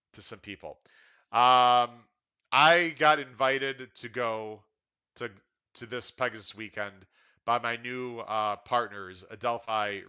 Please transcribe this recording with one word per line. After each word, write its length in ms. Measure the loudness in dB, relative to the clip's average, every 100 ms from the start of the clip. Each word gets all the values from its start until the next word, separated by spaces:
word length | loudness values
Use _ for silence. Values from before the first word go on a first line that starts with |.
| _
to 80 | -16
some 180 | -14 -14
people. 380 | -14 -14 -14 -16 _ _ _ _ _
Um, 600 | 2 6 6 6 4 2 -4 _ _ _ _ _
I 440 | 6 8 6 4 2
got 200 | 4 4
invited 760 | 0 -2 0 0 -2 -6 -12 -14
to 120 | -10
go 520 | -4 -2 -2 -8 -12 _ _ _ _ _ -12
to, 140 | -12 -12 _ _ _
to 120 | -16 -10
this 240 | -10 -10
Pegasus 440 | -4 -4 -4 -12
weekend 400 | -12 -12 -8 -10 -10 -20 _ _ _
by 140 | -2 0
my 160 | 0 -6
new, 420 | -8 -8 -8 -10
uh, 380 | -6 -4 -4 -6
partners, 680 | -2 -2 -2 -8 -14 -16 -16
Adelphi 720 | -6 -4 -4 -4 -2 -2 -4